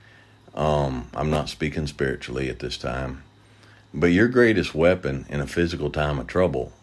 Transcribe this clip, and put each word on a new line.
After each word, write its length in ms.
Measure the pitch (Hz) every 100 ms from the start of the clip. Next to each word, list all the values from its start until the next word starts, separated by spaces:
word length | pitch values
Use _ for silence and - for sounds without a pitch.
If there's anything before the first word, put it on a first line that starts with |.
| - - _ _ -
Um, 540 | - 76 73 71 64 -
I'm 140 | - 76
not 220 | 76 69
speaking 360 | - 78 80 73
spiritually 600 | - 69 62 - 64 65
at 120 | 60
this 180 | 62 -
time. 440 | 67 64 65 65 - _ _ _ - - _
But 140 | - 87
your 220 | 90 120
greatest 460 | 127 120 101 76
weapon 520 | 78 85 92 69 67 64
in 120 | 71
a 60 | 69
physical 440 | 87 85 85 73
time 280 | 76 76 71
of 80 | 62
trouble, 460 | 90 90 65 60 -